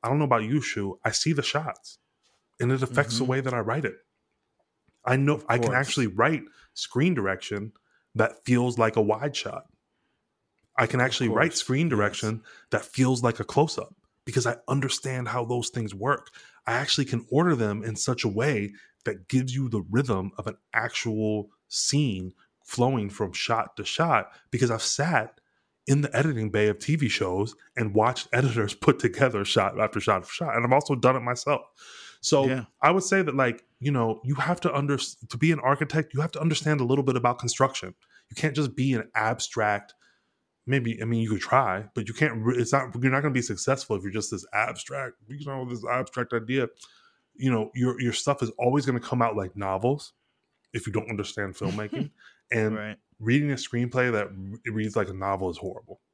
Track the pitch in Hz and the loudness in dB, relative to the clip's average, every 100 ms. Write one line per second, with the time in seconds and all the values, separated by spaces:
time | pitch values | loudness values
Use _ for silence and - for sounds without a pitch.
0 | 117 143 147 120 110 147 127 - 98 90 | 0 0 4 2 2 0 -2 -4 -4 -2
1 | 117 - - 151 - 143 156 - - - | -2 -2 0 0 0 -2 -4 -10 -16 -20
2 | _ _ _ _ _ _ 120 131 127 127 | _ _ _ _ _ _ 0 0 0 0
3 | 143 117 127 127 131 123 104 127 135 - | 0 0 0 0 0 -2 0 -2 -2 -6
4 | _ _ _ _ _ _ _ _ _ _ | _ _ _ _ _ _ _ _ _ _
5 | - 127 139 151 - 120 117 123 135 - | 0 2 4 2 2 2 4 2 0 0
6 | 117 95 123 156 - _ _ - - 120 | 0 4 2 2 -4 _ _ -12 -6 2
7 | 165 156 98 95 - 104 104 _ _ _ | 2 2 0 -2 -4 -6 -8 _ _ _
8 | _ 113 110 - - 123 123 120 113 110 | _ 0 0 0 2 2 4 2 2 4
9 | 104 107 143 - - - - _ _ _ | 2 2 -2 -6 -8 -10 -16 _ _ _
10 | _ _ _ _ _ _ _ - 120 127 | _ _ _ _ _ _ _ 0 0 2
11 | 127 113 123 110 160 - - 131 170 117 | 2 2 0 4 2 2 -2 0 2 2
12 | 104 - 110 113 - - _ 110 - - | 2 0 -4 -4 -10 -20 _ -4 -4 2
13 | 127 127 120 113 110 - 156 - - - | 2 4 2 0 0 2 2 0 -8 -14
14 | _ _ - 120 117 117 - 135 131 127 | _ _ -4 0 0 -2 -2 -2 0 -2
15 | 135 131 120 123 117 123 113 - 110 98 | -4 -4 -4 -4 -2 -2 -4 -6 -6 -4
16 | 117 143 - - - _ - 117 139 - | 0 0 -2 -20 -20 _ -2 -2 0 0
17 | 139 120 - 135 175 143 110 104 110 107 | 0 -2 0 2 4 4 2 -2 -6 -4
18 | - 123 120 101 131 127 101 - - _ | -2 -2 -2 0 0 0 -2 -8 -20 _
19 | - 98 90 131 131 127 131 110 85 107 | -8 -8 -2 0 0 -2 -2 -2 0 -2
20 | 127 98 95 - 113 101 _ 117 113 - | 0 -2 -2 -8 -10 -10 _ -4 -4 -4
21 | 120 107 107 107 104 _ _ - - 143 | -4 -2 0 -2 -4 _ _ -4 0 2
22 | 143 95 92 - _ _ - - 123 131 | 0 -2 -8 -14 _ _ -12 0 2 2
23 | 101 - 101 90 - 117 - - 104 - | -2 -4 -6 -4 -2 -2 -2 -6 -8 -2
24 | 165 127 92 - _ 120 123 110 - - | 2 2 0 -14 _ 0 0 0 -2 -2
25 | 147 151 110 - _ _ _ _ - 139 | 2 2 0 -10 _ _ _ _ 0 2
26 | 147 117 151 127 110 107 104 104 - 156 | 2 2 2 0 0 2 2 2 0 0
27 | 123 - 95 92 110 - _ - 110 101 | 2 0 0 0 -2 -4 _ -4 0 4
28 | 113 127 - 123 135 113 104 - - - | 4 2 -2 0 2 2 -2 2 2 4
29 | 120 - 131 113 98 - 98 98 107 110 | 2 2 2 2 0 2 2 2 -2 0
30 | - 98 87 - 160 117 120 135 143 135 | 0 0 0 -8 -4 0 4 2 2 2
31 | 127 131 120 123 - 139 - _ - - | 4 2 -2 -4 -2 -4 -4 _ -20 -20
32 | - - - 147 135 131 117 _ 143 185 | -20 -10 2 2 4 0 -6 _ 4 4
33 | 190 196 180 135 127 120 _ _ 131 139 | 2 0 2 2 2 0 _ _ -2 2
34 | 113 110 127 139 147 175 180 143 143 143 | 2 0 -2 -2 0 0 0 0 0 -2
35 | - - 113 120 156 156 127 143 151 160 | -2 -10 -12 0 2 2 2 2 2 0
36 | 156 131 160 151 160 156 151 151 123 139 | -2 -2 -4 0 0 0 2 2 4 2
37 | 135 127 120 123 123 - 135 - 92 - | 4 2 2 0 -4 2 2 2 -12 -16
38 | _ _ _ - 160 139 143 - 131 123 | _ _ _ -2 -2 2 0 0 0 0
39 | 107 110 110 110 - - 107 104 - - | 0 0 0 0 -4 0 2 2 -2 -20
40 | _ _ _ _ _ _ - 135 117 113 | _ _ _ _ _ _ -2 0 0 -4
41 | 113 117 113 104 - 127 123 92 107 - | -2 0 0 -2 2 2 2 -2 -4 -8
42 | 110 117 156 113 110 123 117 139 127 127 | -8 0 0 2 0 2 2 2 0 0
43 | 131 131 147 127 117 101 - 135 - 104 | 2 2 0 -2 -2 -4 0 -2 0 -4
44 | 98 104 101 101 - 104 117 120 - 139 | -4 -6 -6 -8 -6 -2 -2 -4 -10 -8
45 | 131 - 107 143 143 135 127 120 117 123 | -10 -12 _ -12 -8 -8 -6 -8 -4 -2
46 | 131 - 120 120 110 131 120 _ - _ | -2 -6 -2 -4 -2 -2 -2 _ -20 _
47 | _ _ _ - 131 120 107 123 123 120 | _ _ _ -4 0 2 0 0 0 0
48 | 120 110 - 139 120 - 120 139 131 123 | -2 -2 0 0 -2 0 2 2 2 -2
49 | - 123 117 107 92 98 98 95 117 143 | -2 0 0 0 -6 -6 -4 0 0 0
50 | - _ _ _ _ _ _ 117 - 107 | -6 _ _ _ _ _ _ -10 -4 -4
51 | 107 107 101 - 101 90 95 98 104 320 | -4 -6 -6 -6 -8 -4 -6 -4 -6 -6
52 | 143 _ - _ _ 120 110 107 107 107 | -8 _ -20 _ _ 0 0 -2 -8 -12
53 | _ _ 107 131 147 131 - 117 123 131 | _ _ 0 2 2 -2 -4 -2 -2 2
54 | 123 110 101 95 95 107 - 107 107 104 | 2 2 -2 -8 -12 -10 -6 -4 -2 -2
55 | 95 95 95 98 92 85 98 92 - 98 | -2 -4 -2 0 -2 -4 -8 -12 -16 -20
56 | _ | _